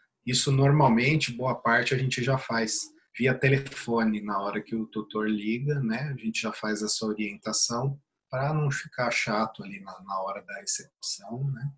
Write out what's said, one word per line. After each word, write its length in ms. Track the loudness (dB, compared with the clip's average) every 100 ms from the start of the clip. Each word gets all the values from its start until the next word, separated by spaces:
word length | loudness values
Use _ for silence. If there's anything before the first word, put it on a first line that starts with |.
| _ _ -2
Isso 260 | 0 2
normalmente, 800 | 4 6 8 6 6 4 2 0
boa 220 | -4 -4
parte, 400 | 0 2 2 2
a 40 | 0
gente 260 | 0 0
já 140 | 0 0
faz 440 | 0 0 0 -2 -6 _ _ 0
via 180 | 2
telefone 880 | 4 4 4 0 -8 0 2 4 2
na 200 | -2 -2
hora 200 | -2 -4
que 140 | -4 -6
o 120 | -4
tutor 420 | -6 -4 -2 0
liga, 500 | 0 0 -2 0 0
né? 320 | 0 -2 -4
A 40 | -4
gente 240 | -4 -2
já 100 | -4
faz 300 | -4 -4 -2
essa 240 | -2 -2 -2
orientação 920 | -2 -4 -6 -4 -2 0 0 -2 -4 _ _ _
pra 220 | -4 0
não 180 | 0 0
ficar 400 | -2 -6 -4 -2
chato 520 | 0 0 0 -2 -6
ali 160 | -14 -14
na, 200 | -14 -16
na 200 | -8 -6
hora 200 | -4 -8
da 180 | -10 -10
recepção, 840 | -6 -6 -8 _ -10 -8 -8 -4 -4
né? 200 | -2 -6